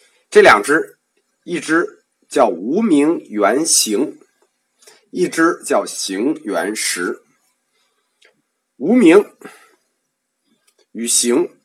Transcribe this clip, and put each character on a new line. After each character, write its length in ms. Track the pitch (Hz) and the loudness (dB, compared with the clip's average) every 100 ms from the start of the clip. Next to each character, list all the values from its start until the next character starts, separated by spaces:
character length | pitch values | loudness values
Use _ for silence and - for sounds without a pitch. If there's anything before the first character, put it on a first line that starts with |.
| _ _ _ | _ _ _
这 120 | 214 | 6
两 200 | 185 107 | 6 6
支， 360 | 104 156 - _ _ _ _ _ - | 2 -4 -4 _ _ _ _ _ -10
一 160 | 170 | -10
支 420 | 135 160 - - _ _ _ | -2 -2 -2 -10 _ _ _
叫 220 | 147 117 | 0 0
无 320 | 87 104 170 | 0 -4 -2
名 420 | 226 147 151 165 - | 2 2 2 -2 -6
缘 360 | 107 98 127 160 | -2 0 0 0
行， 540 | - - 101 147 - _ _ _ _ _ _ - _ _ | -2 -2 -2 -4 -8 _ _ _ _ _ _ -20 _ _
一 180 | - 170 | -4 -4
支 320 | 165 165 180 | 0 0 -2
叫 220 | - 120 90 | -4 -4 -4
行 480 | - - 95 123 160 | -10 -8 -4 -4 -4
缘 320 | 107 92 87 110 | -6 -6 -4 -6
识。 460 | - 90 90 - _ _ _ _ _ _ _ _ _ _ _ _ _ _ _ _ | -6 -6 -6 -8 _ _ _ _ _ _ _ _ _ _ _ _ _ _ _ _
无 160 | 151 | 0
名 320 | 247 180 180 403 _ - - _ _ _ _ _ _ _ _ _ _ _ _ _ | 4 6 6 2 _ -20 -20 _ _ _ _ _ _ _ _ _ _ _ _ _
与 160 | - 117 | -10 -4
行 420 | - 120 127 - - | -2 0 0 -2 -8